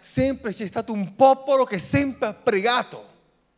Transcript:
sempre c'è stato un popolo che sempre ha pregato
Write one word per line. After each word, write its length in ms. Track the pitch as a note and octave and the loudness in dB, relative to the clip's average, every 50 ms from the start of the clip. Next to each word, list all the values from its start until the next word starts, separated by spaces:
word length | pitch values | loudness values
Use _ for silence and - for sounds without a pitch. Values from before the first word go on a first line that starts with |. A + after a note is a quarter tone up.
sempre 540 | - - - B3+ C4 C4+ C4+ C4 - A3+ - | -20 -6 -2 0 0 0 -2 -4 -6 -10 -8
c'è 120 | - A3 | -8 -10
stato 260 | F3 - A#3 A3+ - A3+ | -8 -6 -8 -6 -6 -6
un 220 | G#3 G3 D#3+ - | -6 -6 -6 2
popolo 500 | - C4+ C4+ C4+ C4+ C4+ D4 C#4 C4+ B3+ | 4 6 6 6 4 2 0 2 2 2
che 140 | - G#3 F3+ | 0 -2 -6
sempre 500 | - - - C#4 C#4+ C4+ A#3+ - B3+ G#3+ | -4 -2 0 0 0 0 -2 -4 -6 -6
ha 40 | G3+ | -6
pregato 760 | - - B3 G#3 F#3+ F#3+ A#3+ B3 B3 - - - A2+ - - _ _ _ _ _ _ _ _ _ | -2 -2 0 0 2 2 0 0 0 -2 -6 -10 -18 -20 -20 _ _ _ _ _ _ _ _ _